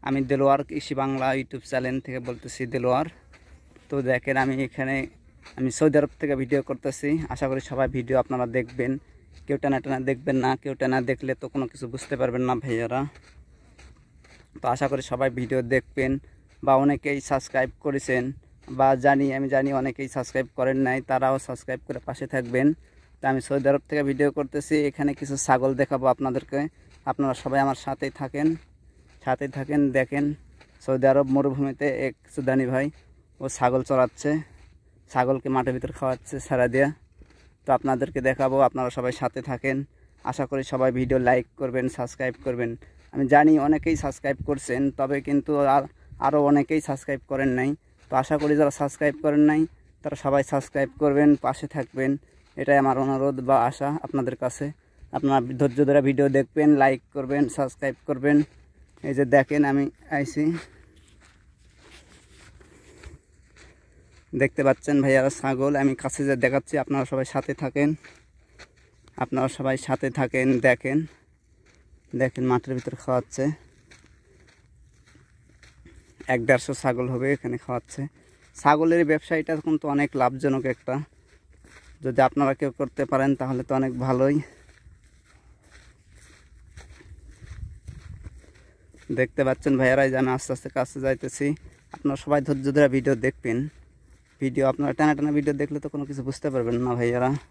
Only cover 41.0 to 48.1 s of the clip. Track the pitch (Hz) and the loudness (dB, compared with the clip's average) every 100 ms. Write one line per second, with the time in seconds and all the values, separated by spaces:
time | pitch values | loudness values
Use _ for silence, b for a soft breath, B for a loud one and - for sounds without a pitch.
41 | 127 131 123 127 123 _ 135 127 127 127 | 0 2 4 2 2 _ -4 -2 -4 -4
42 | 120 - 127 120 - 120 120 117 b b | -10 -6 -6 -6 -6 -4 -4 -6 b b
43 | b - 135 143 151 156 143 151 170 156 | b -4 6 6 8 6 4 2 2 -2
44 | 143 - 139 135 - 139 - 123 139 135 | -4 -6 -6 -6 -4 -6 -4 -2 -2 0
45 | 135 139 139 143 139 147 139 139 139 _ | -2 -2 0 -2 0 0 4 4 2 _
46 | b - 135 147 143 143 143 156 - 135 | b -2 0 4 4 4 2 -2 -2 -8
47 | - 135 _ 135 135 127 131 151 _ _ | -4 -6 _ -2 0 0 -2 -4 _ _
48 | _ | _